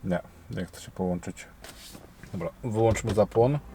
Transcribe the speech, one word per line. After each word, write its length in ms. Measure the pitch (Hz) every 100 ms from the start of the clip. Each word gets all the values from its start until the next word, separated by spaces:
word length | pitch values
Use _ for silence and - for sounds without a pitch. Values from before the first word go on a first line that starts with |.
Nie, 160 | 95 87 - - -
nie 160 | - 90
chce 140 | -
się 100 | -
połączyć. 560 | - 92 87 95 - - - - - - - - - -
Dobra, 180 | 95 82 -
wyłączmy 500 | 127 110 113 104 113
zapłon. 440 | 104 101 113 123 143 -